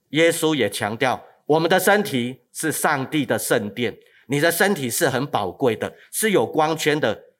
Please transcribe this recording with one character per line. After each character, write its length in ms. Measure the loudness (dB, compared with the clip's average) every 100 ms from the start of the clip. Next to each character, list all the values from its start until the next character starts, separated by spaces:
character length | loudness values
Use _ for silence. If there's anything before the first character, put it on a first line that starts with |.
| _
耶 200 | 2 2
稣 240 | 4 0 2
也 140 | 0
强 260 | -2 -4 -2
调 300 | -2 -2 -8 _ 0
我 120 | 2
们 100 | 4
的 80 | 2
身 240 | 4 2
体 380 | 2 -2 -4 -8 _
是 180 | -8 -6
上 380 | -2 0 -2 -2
帝 160 | -2 -2
的 120 | -2
圣 320 | 0 -2 -2
殿， 240 | -6 -6 -6 _ _ -6
你 120 | 0
的 100 | 0
身 240 | 2 2
体 160 | 0 -4
是 200 | 0 0
很 180 | 0 -2
宝 240 | -2 -4
贵 240 | -2 -2 0
的， 180 | -6 -10 -12
是 180 | -4 0
有 160 | 2 2
光 300 | 0 0 0
圈 200 | 0 0
的。 280 | 0 -2 -8 _